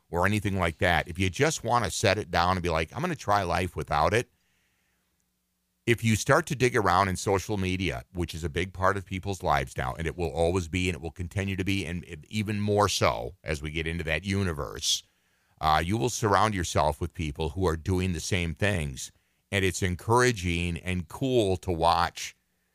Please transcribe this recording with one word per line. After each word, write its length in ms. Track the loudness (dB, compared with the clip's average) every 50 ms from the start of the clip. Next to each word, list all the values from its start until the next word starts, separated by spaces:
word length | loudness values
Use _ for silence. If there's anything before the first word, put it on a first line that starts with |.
| _ -4
or 160 | 0 2 2
anything 320 | 2 2 2 0 -2 -2 0
like 200 | 0 -2 0 0
that, 280 | 2 2 4 2 2 -2
if 100 | -2 -2
you 120 | -2 -2
just 320 | 0 0 0 0 0 -2
wanna 280 | -2 0 0 0 0 -2
set 280 | -2 2 2 2 2 2
it 120 | 0 0
down 260 | 2 2 4 4 2
and 60 | 2
be 80 | 0 0
like, 200 | 0 -2 -2 -4 -6
"I'm 80 | -6
gonna 120 | -6 -6 -6
try 280 | -4 0 0 2 2
life 340 | 2 0 0 -2 -2 -2 -4
without 360 | -6 -4 0 2 2 2 4 2
it," 140 | 2 0 -2 _ _ _ _ _ _ _ _ _ _ _ _ _ _ _ _ _ _ _ _ _ _ _ _ _ _ _ _ _ _ _
if 160 | 0 0 2
you 140 | 2 2 2
start 300 | 2 4 4 2 2 2
to 100 | 0 -2
dig 200 | 0 0 2 2
around 320 | 2 2 4 4 4 4 2
in 80 | 0
social 400 | -2 0 0 0 0 0 -2 -4
media, 480 | -2 -2 -2 -2 -2 -2 -2 -4 -6 -8 _
which 220 | -6 -4 -4 -4 -4
is 80 | -6
a 60 | -6 -4
big 240 | -4 -4 -4 -6
part 240 | -4 0 2 2 2
of 80 | 0 -2
people's 360 | -6 -8 -6 -6 -6 -6 -2
lives 340 | 0 0 2 2 0 -2 -6
now, 180 | -6 -6 -6 -6
and 120 | -4 -6
it 100 | -6 -4
will 140 | -4 -4 -4
always 360 | 0 2 2 2 2 0 -2 -2
be, 200 | -2 -2 0 -2
and 80 | -2
it 40 | -4
will 120 | -8 -10
continue 420 | -10 -8 -10 -6 -4 -4 -4 -2 -2
to 100 | -2 -2
be, 200 | -2 -2 -2 -2
and 160 | -4 -6 -8 -8
it, 200 | -10 -14 -16 -12 -6
even 320 | -4 -2 -2 -2 -2 -2
more 280 | 0 2 4 4 4 4
so 460 | 4 2 2 2 2 0 -4 -8 -10 -8 -6
as 180 | -4 -4 -4
we 80 | -4 -6
get 160 | -4 -4 -4
into 160 | -2 -4 -2
that 220 | -2 -2 -2 -2 -2
universe, 800 | 0 0 0 0 0 -2 -4 -6 -8 -8 -6 -2 -2 -2 -2 -4 _ _ _ _ _ _ _ _ _ _ -2
uh, 200 | 2 2 4 4 2
you 120 | 0 0
will 140 | 0 -2 -2
surround 440 | -2 0 2 4 4 4 4 2 2
yourself 460 | -2 -2 0 0 2 2 2 0 -2
with 140 | -4 -8 -6
people 360 | -4 -4 -4 -4 -4 -4 -4
who 160 | -2 0 0
are 100 | 0 0
doing 360 | 0 0 0 0 0 0 -2 -2
the 60 | -4
same 340 | -4 -4 -2 -2 -2 -2 -2
things. 580 | 0 0 0 0 0 -2 -4 -6 -8 -12 -14 -16 _ _ _ _ _ _ -4
And 120 | 0 2 2
it's 160 | 2 0 0
encouraging 960 | -2 -2 -2 -2 2 4 4 6 6 4 2 0 0 -2 0 0 -2 -2 -4 -4
and 280 | -4 -4 -4 -4 -4
cool 500 | -6 -6 -4 -2 2 2 4 4 2 0 -2
to 120 | -2 -4
watch 680 | -2 2 2 4 4 4 2 0 -2 -6 -12 -12 -14 _ _ _ _ _ _ _